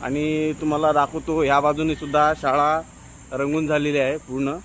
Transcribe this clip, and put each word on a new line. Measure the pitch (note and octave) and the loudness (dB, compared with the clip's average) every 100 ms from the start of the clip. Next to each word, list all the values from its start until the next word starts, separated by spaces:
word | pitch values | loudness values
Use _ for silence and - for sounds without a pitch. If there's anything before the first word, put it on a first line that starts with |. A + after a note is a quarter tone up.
आणि | B2 C#3+ D3+ D#3 D#3 | -4 -2 -2 0 -2
तुम्हाला | D3+ D#3 D3+ D#3 | -2 -2 0 2
दाखवतो, | D3 C#3 D#3+ C#3 D#3+ | 2 2 -2 -4 0
ह्या | C#3+ C#3 | 4 4
बाजूने | D3 D3 D#3 | 4 0 -2
सुद्धा | D3 D3 D3 D3+ D#3 | -2 0 2 2 2
शाळा | C#3+ C3+ D3 D#3 E3 - - - - | 0 2 2 0 -4 -16 -20 -20 -10
रंगून | C3 C#3 D#3 D#3 | -4 -2 0 0
झालेली | D3+ D3 D3 | 0 2 0
आहे | C3 D3+ | 0 -2
पूर्ण. | - C3 C#3 D#3+ | -6 -4 -2 -4